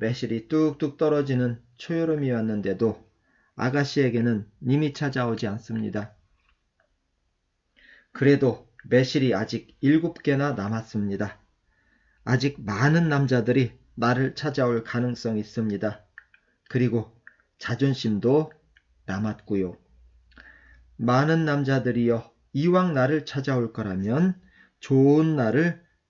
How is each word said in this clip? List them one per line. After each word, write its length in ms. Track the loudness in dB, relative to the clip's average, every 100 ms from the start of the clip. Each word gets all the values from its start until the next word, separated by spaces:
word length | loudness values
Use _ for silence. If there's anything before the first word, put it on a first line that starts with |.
매실이 480 | -4 -4 -4 -6 -2
뚝뚝 480 | 0 0 -2 -6 -2
떨어지는 640 | 0 0 0 0 -2 -4 -12 _
초여름이 540 | -6 -2 0 0 -2
왔는데도 760 | -2 -2 -2 -4 0 -2 -2 -10 _ _ _ _ -6
아가씨에게는 920 | -2 0 0 0 0 2 0 0 -4 _
님이 320 | -2 0 0
찾아오지 520 | -2 -4 -2 -4 -2 -4
않습니다. 680 | -6 -8 -6 -4 -6 -8 -14 _ _ _ _ _ _ _ _ _ _ _ _ _ _ _ _ -20 -20 _
그래도 560 | 0 4 4 4 0 -8 -20
매실이 500 | 0 2 4 2 2
아직 420 | 0 -2 -6 -10 _
일곱 420 | 2 2 2 -2
개나 300 | -2 0 0
남았습니다. 840 | -2 -4 -4 -4 -4 -4 -4 -6 -8 _ _ _ _ _ _ _ _
아직 360 | -2 0 0 -4
많은 480 | -6 0 2 4 2
남자들이 640 | 2 2 2 2 2 0 -4 _
나를 400 | -4 0 2 0
찾아올 500 | -2 -4 0 0 0
가능성이 560 | -2 -4 -4 -4 -4 -4
있습니다. 640 | -4 -4 -4 -2 -4 -6 _ -20 -20 _ _ _ _
그리고 480 | -2 0 0 -4 _ -20 _ _ _
자존심도 960 | -8 -2 0 0 -2 0 2 2 0 -8 _ _ _ _ -10
남았고요. 720 | -6 -6 -6 -4 -4 -4 -8 _ _ _ _ _ -20 -20 -20 _ -20 _ -4
많은 480 | 2 2 4 2
남자들이여, 840 | 2 0 0 0 0 0 2 0 -4 _ _
이왕 420 | -2 2 2 2
나를 300 | 2 2 0
찾아올 480 | -2 -6 -2 -2 -2
거라면 680 | -4 -6 -4 -2 0 0 0 -10 _ _ _
좋은 560 | 0 4 6 6 4 2
날을 480 | 2 2 0 -2 _ _ _